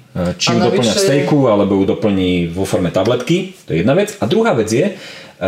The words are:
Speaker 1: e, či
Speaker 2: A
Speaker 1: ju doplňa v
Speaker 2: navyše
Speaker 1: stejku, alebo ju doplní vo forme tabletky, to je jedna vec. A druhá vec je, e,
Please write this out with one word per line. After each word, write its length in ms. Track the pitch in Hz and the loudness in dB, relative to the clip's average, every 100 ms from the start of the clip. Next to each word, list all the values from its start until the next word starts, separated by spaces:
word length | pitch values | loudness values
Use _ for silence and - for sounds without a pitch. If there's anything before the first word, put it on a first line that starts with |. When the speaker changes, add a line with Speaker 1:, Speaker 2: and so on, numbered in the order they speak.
| - | -12
Speaker 1:
e, 240 | - 87 | -6 -4
či 160 | 90 - | -2 -2
Speaker 2:
A 20 | |
Speaker 1:
ju 140 | 117 104 | 2 2
doplňa 80 | 98 | 2
v 80 | 117 | 0
Speaker 2:
navyše 160 | 101 98 | 0 2
Speaker 1:
stejku, 320 | 143 - 151 127 | 2 2 2 4
alebo 320 | 104 98 98 | 2 2 2
ju 80 | 95 | 0
doplní 640 | 101 107 98 92 90 85 | 0 0 0 0 0 -2
vo 160 | 85 95 | -4 -2
forme 240 | 92 90 | -2 0
tabletky, 640 | 95 104 120 - 175 190 - | 0 0 0 0 -2 -2 -10
to 140 | - 156 | -6 -2
je 80 | 180 | 0
jedna 80 | |
vec. 240 | 185 202 - | 0 0 -4
A 80 | - | -2
druhá 320 | 196 226 139 | 0 2 0
vec 160 | 101 | 0
je, 80 | 117 | 0
e, 120 | 196 - - - - - | 0 -4 -14 -20 -20 -6